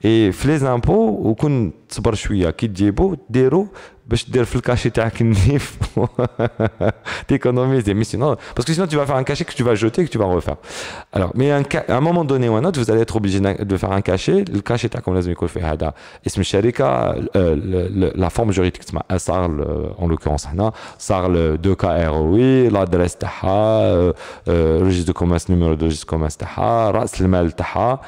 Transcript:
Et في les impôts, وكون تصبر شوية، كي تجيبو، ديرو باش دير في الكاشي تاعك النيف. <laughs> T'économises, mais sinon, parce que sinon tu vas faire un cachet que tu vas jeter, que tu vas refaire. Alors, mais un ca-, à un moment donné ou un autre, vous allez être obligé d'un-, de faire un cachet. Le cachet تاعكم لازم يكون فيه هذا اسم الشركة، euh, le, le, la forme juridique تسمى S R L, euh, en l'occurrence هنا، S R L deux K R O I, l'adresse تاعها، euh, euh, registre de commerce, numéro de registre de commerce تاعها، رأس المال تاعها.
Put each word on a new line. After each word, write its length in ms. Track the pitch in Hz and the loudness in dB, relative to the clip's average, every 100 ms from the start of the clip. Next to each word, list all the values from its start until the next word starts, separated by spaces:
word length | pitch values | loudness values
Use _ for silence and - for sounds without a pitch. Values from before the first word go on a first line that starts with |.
Et 280 | 104 113 107 | 2 4 4
في 160 | 90 131 | 2 0
les 160 | 156 | 2
impôts, 260 | 135 123 143 | 0 0 2
وكون 840 | 202 226 196 107 113 151 135 98 - - | 2 2 0 -2 0 0 0 0 -4 -14
تصبر 240 | - 113 | -4 -2
شوية، 360 | 107 - 101 85 | -2 -2 0 0
كي 180 | - 113 | 0 -4
تجيبو، 480 | 92 104 98 190 165 - | 0 0 2 0 -2 -2
ديرو 380 | 117 131 165 208 - - - - | 2 4 2 -2 -8 -20 -18 -6
باش 220 | 113 - | -6 -2
دير 160 | 123 117 | -2 0
في 100 | 131 | -2
الكاشي 340 | 120 123 135 | -2 0 0
تاعك 320 | 117 113 - | 0 -2 0
النيف. 560 | 117 101 101 143 - - - - | 2 4 4 2 -2 -8 -6 -2
<laughs> 1300 | 117 - 123 - 117 - 113 - 98 - - - - | -2 -2 -4 -2 -4 0 -4 0 -4 -4 -10 -10 -2
T'économises, 600 | 135 127 123 131 135 101 101 | 0 2 2 2 0 0 -2
mais 40 | |
sinon, 320 | 113 104 147 117 - - | -2 -2 -2 -2 -6 -6
parce 100 | 123 | -2
que 80 | |
sinon 140 | 160 190 | -2 0
tu 80 | 151 | 0
vas 100 | 139 | 0
faire 100 | 131 | 0
un 120 | 131 | -2
cachet 160 | 143 175 | -4 -6
que 80 | |
tu 100 | - | -2
vas 120 | 123 107 | 0 2
jeter, 280 | 113 143 170 | 2 0 -2
que 60 | 110 | 0
tu 20 | |
vas 80 | 98 | 0
refaire. 320 | 87 - 71 - - - - - | 0 -2 -8 -10 -14 -12 -14 -6
Alors, 180 | 98 92 107 | -2 -2 0
mais 160 | 139 | 2
un 120 | 143 139 | 2 0
ca-, 140 | 156 - | -4 -2
à 100 | 120 | 0
un 20 | |
moment 240 | 160 175 | 2 0
donné 240 | 151 135 123 | 0 0 2
ou 60 | 110 | 2
un 80 | |
autre, 160 | 160 156 | 0 0
vous 100 | 113 | 2
allez 100 | 110 | 2
être 160 | 113 110 | 2 0
obligé 180 | 101 98 | 0 0
d'un-, 260 | 98 98 101 | 0 -2 -2
de 60 | 95 | -2
faire 140 | 98 | 0
un 100 | 98 | -2
cachet. 440 | - 95 - 185 196 | 0 -2 2 0 0
Le 160 | 101 | -4
cachet 280 | - 120 117 | -2 -2 -2
تاعكم 240 | 120 107 | -4 -2
لازم 180 | 92 90 | -2 -2
يكون 160 | 87 87 | -2 -4
فيه 240 | - 82 | -4 -4
هذا 220 | 78 80 - - - - | -2 -4 -6 -16 -10 -6
اسم 140 | - | -2
الشركة، 720 | 90 98 117 123 135 123 98 | 0 2 2 2 0 0 0
euh, 80 | - - 98 | -2 -2 2
le, 540 | 87 78 95 90 90 95 | 2 2 0 -2 -2 0
le, 220 | 90 - | 0 0
la 80 | 90 | -2
forme 220 | - 113 | 0 0
juridique 340 | 95 90 - - | 2 0 -2 -8
تسمى 160 | 80 - | -8 -4
S 180 | 92 - | -4 -2
R 160 | 90 87 | -2 0
L, 140 | 76 | -2
euh, 440 | 73 76 76 - | -2 -4 -6 -4
en 40 | 87 | -2
l'occurrence 400 | 78 76 73 - | 0 0 -4 -4
هنا، 240 | 82 110 - - - | -2 -2 -4 -16 -12
S 120 | - | -2
R 140 | 95 90 | 0 2
L 320 | 87 82 78 | 2 2 0
deux 180 | 92 92 | 0 0
K 100 | 95 | 2
R 280 | 82 82 78 | 2 0 0
O 220 | 78 101 | 2 4
I, 320 | 131 131 120 | 4 4 4
l'adresse 480 | 101 92 90 90 - | 2 2 2 0 -2
تاعها، 760 | 90 - 92 101 110 110 101 | -8 -4 0 2 2 2 2
euh, 200 | 90 90 - - - - | 2 2 0 -10 -10 -2
euh, 320 | 85 80 80 | 2 2 2
registre 240 | 92 90 85 | 2 2 0
de 100 | - | 0
commerce, 320 | 87 85 - | 2 0 2
numéro 260 | 90 85 80 | 2 2 2
de 100 | 80 | 0
registre 200 | 78 - | -2 -4
de 40 | |
commerce 280 | 80 78 - | -4 -4 -6
تاعها، 540 | - - 104 117 110 | -10 -4 0 2 2
رأس 300 | 98 117 - | 0 -2 0
المال 300 | 92 90 85 | 2 2 2
تاعها. 500 | - - 92 113 131 | -2 -4 -2 0 -2